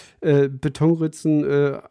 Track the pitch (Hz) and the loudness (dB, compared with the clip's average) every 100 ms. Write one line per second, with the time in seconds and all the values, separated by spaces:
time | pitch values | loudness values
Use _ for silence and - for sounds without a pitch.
0 | - _ - 143 139 131 151 135 156 165 | -20 _ 0 2 2 -2 -6 0 0 2
1 | 160 - 160 151 147 143 143 139 - | -2 -4 0 0 2 0 0 -2 -12